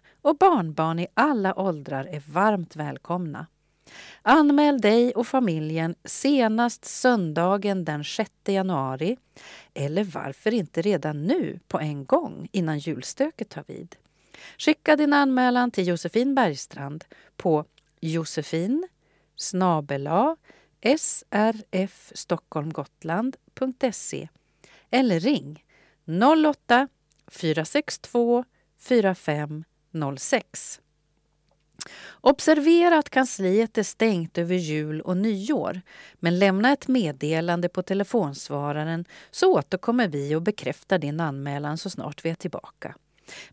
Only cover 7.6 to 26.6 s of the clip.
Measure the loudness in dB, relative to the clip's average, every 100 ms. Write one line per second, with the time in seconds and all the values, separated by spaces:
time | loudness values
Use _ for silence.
7.6 | 0 -2 -4 -6 -6 -6 -6 _ -2 -2
8.6 | 0 -2 -4 -4 -4 -4 _ -20 -20 -20
9.6 | -16 -8 -4 -2 -4 -6 -10 -6 -2 -2
10.6 | -2 -2 0 0 -2 -4 -2 -2 -2 -8
11.6 | -8 -6 -4 -6 0 0 0 -10 -6 -4
12.6 | -2 -2 -6 -8 -8 -4 -4 -4 -12 -12
13.6 | -14 -16 -16 -20 _ _ _ -20 -20 -2
14.6 | 0 2 4 4 4 4 4 4 4 2
15.6 | 2 0 0 -2 -2 0 2 2 2 0
16.6 | -10 -12 -12 -12 -16 -20 _ -4 0 2
17.6 | 0 _ _ _ -4 -4 -4 -6 -4 -2
18.6 | 0 -2 -4 _ _ _ _ -12 -6 0
19.6 | 2 2 -2 -6 0 2 2 -2 _ _
20.6 | _ _ 0 0 0 -6 -4 0 0 -2
21.6 | -6 -4 -4 -8 -18 -16 -6 -6 -6 -8
22.6 | -6 -8 -12 _ -6 -4 -4 -8 _ -6
23.6 | -6 -2 -4 -4 -8 -10 -12 _ _ _
24.6 | _ _ _ 2 4 2 2 0 -4 -14
25.6 | _ _ _ _ -6 2 4 6 4 0